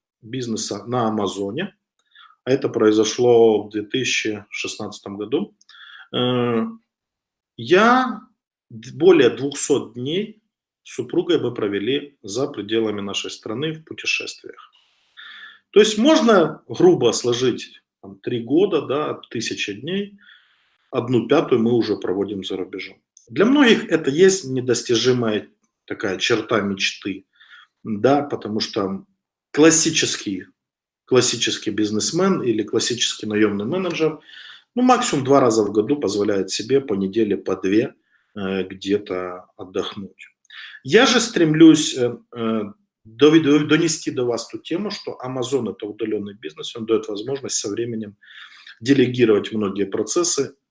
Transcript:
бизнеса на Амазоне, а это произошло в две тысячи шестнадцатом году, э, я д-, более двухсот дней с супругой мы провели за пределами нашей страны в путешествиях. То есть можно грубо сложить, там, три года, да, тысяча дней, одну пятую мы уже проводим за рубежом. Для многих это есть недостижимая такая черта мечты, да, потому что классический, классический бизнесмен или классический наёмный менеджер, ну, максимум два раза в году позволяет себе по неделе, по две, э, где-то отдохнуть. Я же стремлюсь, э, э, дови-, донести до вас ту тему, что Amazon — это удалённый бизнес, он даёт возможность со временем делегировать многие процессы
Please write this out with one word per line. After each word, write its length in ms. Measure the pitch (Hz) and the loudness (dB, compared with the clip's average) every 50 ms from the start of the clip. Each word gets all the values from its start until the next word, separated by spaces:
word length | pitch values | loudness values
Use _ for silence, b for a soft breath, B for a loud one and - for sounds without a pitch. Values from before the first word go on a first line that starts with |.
| _ _ _ _ - | _ _ _ _ -16
бизнеса 600 | 107 120 131 123 117 110 101 - - 101 101 98 | -12 -10 -8 -6 -6 -6 -6 -6 -6 -8 -10 -8
на 220 | 120 123 123 113 110 | -6 -4 -2 -2 0
Амазоне, 680 | 107 107 101 95 92 98 101 98 107 151 190 - - _ _ _ _ b b b b b b b b b _ | 0 -2 -2 -2 -4 -6 -6 -6 -6 -6 -8 -8 -10 _ _ _ _ b b b b b b b b b _
а 60 | 123 | -2
это 180 | 131 135 - 117 | 0 0 0 -2
произошло 960 | 117 117 110 107 107 110 107 104 - - 123 120 120 117 117 113 107 104 101 | 0 2 4 4 6 4 2 2 0 2 4 6 6 8 6 6 4 2 0
в 80 | - | -4
две 120 | - 107 104 | -8 -8 -6
тысячи 640 | - - 131 123 123 - - - 110 104 101 101 _ | -4 -4 -4 -2 -2 -2 -2 -2 -4 -6 -8 -10 _
шестнадцатом 680 | - - - 98 - - 107 98 - - - 101 101 | -12 -10 -10 -10 -10 -10 -10 -12 -12 -14 -14 -12 -10
году, 380 | 101 104 107 131 160 208 - _ B B B B B B B B B B B - | -10 -6 -4 -4 -4 -4 -6 _ B B B B B B B B B B B -6
э, 540 | 123 123 123 123 123 120 120 117 113 113 113 113 - _ _ _ _ _ _ _ _ _ _ _ _ _ _ _ | -4 -2 0 0 0 0 0 0 -2 -2 -4 -6 -12 _ _ _ _ _ _ _ _ _ _ _ _ _ _ _
я 640 | - 117 120 170 190 214 233 247 262 254 247 - - - _ _ _ _ _ _ _ _ _ | -14 -2 2 4 4 6 6 4 2 2 -2 -6 -10 -14 _ _ _ _ _ _ _ _ _
д-, 220 | 123 110 117 127 127 | -20 -18 -18 -16 -6
более 380 | 127 160 190 180 165 - 151 | 2 6 6 8 8 6 4
двухсот 640 | 120 123 135 143 143 - - - 147 117 - - - | 2 0 -4 -6 -4 -4 -2 0 0 0 -2 -4 -8
дней 480 | 123 123 139 160 190 220 220 - _ _ _ _ _ _ _ _ _ _ | -8 -6 -4 -4 -4 -6 -6 -10 _ _ _ _ _ _ _ _ _ _
с 120 | - - | -14 -10
супругой 440 | - 120 - - 160 175 175 170 135 | -10 -10 -4 -4 -2 0 0 0 0
мы 160 | 123 120 117 | 0 -2 -4
провели 640 | - 110 101 101 98 101 117 135 143 147 - - _ - | -4 -4 -4 -2 -2 -2 -2 -2 -4 -4 -8 -14 _ -16
за 260 | 101 98 123 139 143 | -10 -6 -4 -4 -4
пределами 520 | 143 110 101 98 110 113 113 107 104 101 | -6 -8 -6 -2 -2 0 0 0 -2 -4
нашей 300 | 98 101 95 - - 95 | -6 -6 -6 -8 -8 -8
страны 420 | - - - 113 110 120 151 160 156 | -10 -12 -10 -10 -8 -6 -6 -6 -8
в 120 | 160 160 | -10 -14
путешествиях. 880 | - - - - - - - - - - - - - - - - - _ _ _ _ _ _ _ _ _ B B B B B B B B B B _ | -16 -16 -10 -6 -4 -4 -4 -6 -8 -12 -16 -18 -20 -20 -20 -20 -20 _ _ _ _ _ _ _ _ _ B B B B B B B B B B _
То 80 | - 196 | 4 6
есть 200 | 220 220 214 208 | 6 6 4 2
можно 640 | 226 302 320 - 226 233 214 185 160 147 - - - - | 4 4 4 6 6 6 6 6 4 2 0 -6 -14 -10
грубо 440 | 113 - - 185 170 135 120 117 104 | 0 4 6 6 6 6 4 2 2
сложить, 720 | - - 123 120 117 131 127 110 - - - - - _ _ _ _ - | 0 0 -2 0 0 0 0 -2 -2 -6 -14 -18 -20 _ _ _ _ -20
там, 160 | 98 98 - | -20 -20 -14
три 220 | - 120 120 117 117 | -8 -6 -6 -6 -4
года, 400 | 120 139 165 202 196 170 147 123 | 0 2 2 2 2 2 -2 -2
да, 380 | 123 131 147 151 139 117 - - - | -2 -4 -4 -4 -4 -6 -10 -12 -10
тысяча 420 | - 117 107 - 98 - - - 98 | -8 -8 -6 -6 -6 -6 -8 -8 -8
дней, 460 | 107 123 156 185 202 202 202 208 b b b b b b b b b b b b b _ _ | -10 -8 -6 -6 -6 -6 -8 -12 b b b b b b b b b b b b b _ _
одну 380 | - 127 117 120 127 117 110 - | -6 -4 -2 0 0 0 2 2
пятую 340 | 139 160 165 - 135 117 110 | 2 2 2 2 2 2 2
мы 100 | 113 123 | 2 2
уже 240 | 117 107 107 101 | 2 2 0 -2
проводим 460 | 92 - 98 92 98 98 98 107 95 92 | -4 -4 -4 -4 -4 -4 -4 -6 -8 -8
за 140 | - 98 | -8 -8
рубежом. 440 | 92 90 - - 95 - - - _ _ _ _ _ _ _ | -8 -8 -10 -10 -12 -14 -14 -16 _ _ _ _ _ _ _
Для 160 | 113 131 196 | -2 0 2
многих 440 | 240 277 294 277 233 202 - - - | 4 4 6 6 6 6 4 2 0
это 220 | 165 156 156 139 | -2 0 0 -2
есть 340 | 135 156 190 190 185 - - | 2 4 4 4 4 2 -2
недостижимая 1040 | 131 131 131 123 127 151 - - - 120 113 113 127 127 123 120 110 107 101 101 - _ _ _ _ _ _ _ | -4 -4 -4 0 0 0 0 0 0 0 2 2 2 2 2 0 0 -2 -2 -4 -8 _ _ _ _ _ _ _
такая 340 | - - - - 101 92 92 | -14 -10 -6 -4 -4 -4 -4
черта 420 | - - 120 107 - - 123 107 | -2 0 0 0 0 0 0 0
мечты, 640 | 101 101 98 95 - - - - - 101 95 - - b b b b b b b b b _ _ - | 0 -2 -2 -4 -4 -4 -6 -6 -8 -10 -10 -10 -12 b b b b b b b b b _ _ -10
да, 380 | 117 110 101 107 127 139 143 139 | -8 -4 0 2 2 2 2 0
потому 360 | 143 123 110 - 107 107 110 | -2 -6 -8 -6 -6 -4 -4
что 440 | 104 - - - 98 95 98 95 - _ _ _ _ _ _ _ _ _ - | -4 -4 -4 -4 -4 -4 -6 -8 -12 _ _ _ _ _ _ _ _ _ 2
классический, 920 | 143 151 165 156 - - 160 160 - 135 113 - - - 107 95 90 - - _ _ _ _ _ _ _ _ _ _ _ | 6 6 6 6 6 2 0 0 0 -2 -2 -4 -6 -6 -8 -8 -8 -10 -14 _ _ _ _ _ _ _ _ _ _ _
классический 640 | _ 127 127 120 - - 113 - 113 101 - - 110 | _ 2 2 4 2 0 -2 -2 -4 -4 -4 -6 -6
бизнесмен 720 | 101 101 107 104 107 107 - - - 170 190 196 190 139 127 | -4 -2 -2 -2 -2 -2 -4 -2 -2 0 0 0 0 0 0
или 220 | 123 110 107 104 | 0 -2 -2 -2
классический 600 | - - 113 - - 123 117 - - - - - | -2 -2 -2 -2 -2 -2 -2 -4 -4 -4 -6 -6
наёмный 380 | 107 107 104 107 104 98 101 104 | -4 0 2 2 2 2 -2 -4
менеджер, 540 | 117 165 190 190 175 160 156 160 156 156 B B B B B B B B B B B _ | -4 -4 -4 -4 -4 -2 -2 -2 -2 -2 B B B B B B B B B B B _
ну, 80 | 240 254 | 2 4
максимум 420 | 254 247 233 247 - - 143 123 | 4 4 4 2 0 -2 -2 2
два 160 | 127 139 135 | 4 4 4
раза 220 | 127 120 110 110 104 | 6 4 4 2 2
в 100 | 98 101 | 2 2
году 280 | 107 104 110 147 147 | 0 0 0 0 -2
позволяет 500 | - 98 104 104 101 107 104 98 92 92 | -2 -2 -2 -2 0 0 0 -2 -2 -4
себе 300 | - - 101 113 135 139 | -6 -8 -2 0 0 0
по 140 | 135 - 104 | 0 0 -2
неделе, 420 | 98 98 95 95 113 110 104 98 | -2 -2 -2 0 0 0 0 0
по 200 | - - - 95 | -2 -2 -4 -4
две, 380 | - - 95 98 110 127 - - _ _ _ _ _ _ _ _ | -2 -2 0 2 2 2 0 -4 _ _ _ _ _ _ _ _
э, 300 | 104 98 95 98 95 90 | -8 -6 -4 -4 -4 -4
где-то 800 | 92 95 92 - 98 98 101 104 - 92 90 92 90 90 92 - _ _ | -6 -10 -10 -4 -4 -2 -2 -2 -4 -6 -6 -6 -8 -10 -14 -16 _ _
отдохнуть. 720 | - 98 90 95 101 92 - - 104 98 92 - _ - - _ _ _ B B B B B B B B | -20 -18 -10 -8 -8 -8 -8 -10 -12 -14 -16 -16 _ -20 -20 _ _ _ B B B B B B B B
Я 220 | 131 143 214 254 | 2 4 4 4
же 140 | 247 233 240 | 4 4 2
стремлюсь, 760 | - - - - 170 156 151 156 165 160 151 - - - - | 0 0 0 0 2 2 6 8 10 10 10 8 4 0 -2
э, 200 | 131 123 120 117 117 - _ - | -2 -2 -2 -2 -6 -14 _ -10
э, 260 | 120 113 113 113 110 104 98 - _ _ _ _ _ _ | -6 -4 -4 -2 -4 -4 -8 -12 _ _ _ _ _ _
дови-, 640 | 113 113 113 139 151 156 165 151 139 147 156 151 | -20 0 4 6 6 6 6 6 4 4 2 4
донести 460 | - 151 160 165 165 160 - - 156 131 | 2 2 2 2 0 -2 -4 -6 -6 -4
до 120 | 127 123 | -4 -2
вас 220 | 120 117 110 - | -2 -2 -4 -6
ту 120 | - - 110 | -8 -14 -16
тему, 320 | - - 156 180 208 104 | -10 -8 -8 -6 -6 -8
что 280 | - - - - - - 123 | -8 -10 -12 -12 -12 -10 -10
Amazon — 460 | 131 131 131 123 120 139 131 117 101 - | -8 -8 -6 -4 -2 -2 -2 -2 -4 -6
это 140 | - 110 | -8 -10
удалённый 480 | 104 101 - 113 110 107 104 101 101 98 | -12 -8 -6 -6 -4 -4 -4 -6 -8 -12
бизнес, 420 | - - 78 - - - - - | -14 -16 -16 -14 -14 -14 -14 -12
он 100 | 120 113 | -10 -2
даёт 220 | 113 113 104 107 - | 0 0 0 0 -4
возможность 480 | 104 98 107 127 139 135 123 104 - | -8 -8 -8 -8 -8 -8 -6 -6 -6
со 120 | - - 110 | -6 -6 -4
временем 480 | 101 113 117 120 117 110 107 104 101 B B B B B B B B B B B B B | -4 -4 -6 -6 -6 -8 -8 -10 -14 B B B B B B B B B B B B B
делегировать 720 | 113 131 139 135 185 - 123 127 123 110 104 101 92 - 113 | -2 2 2 4 4 2 2 2 4 4 4 2 2 -2 -4
многие 340 | 107 107 98 98 104 98 | -4 -4 -4 -2 -4 -4
процессы 680 | 95 - 107 107 - - 175 175 165 - - 135 117 - _ _ _ | -4 -4 -4 -4 -4 -2 -2 -2 0 -2 -2 -4 -4 -8 _ _ _